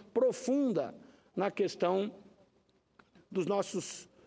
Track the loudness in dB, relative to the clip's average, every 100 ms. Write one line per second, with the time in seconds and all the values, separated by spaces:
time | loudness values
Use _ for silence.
0 | -6 2 2 2 0 2 2 0 -2 -8
1 | -20 -20 _ -2 -2 0 -2 0 0 2
2 | -2 -6 -20 -20 _ _ _ _ _ _
3 | _ -20 -8 -2 0 0 0 -4 -6 -10
4 | -16 -20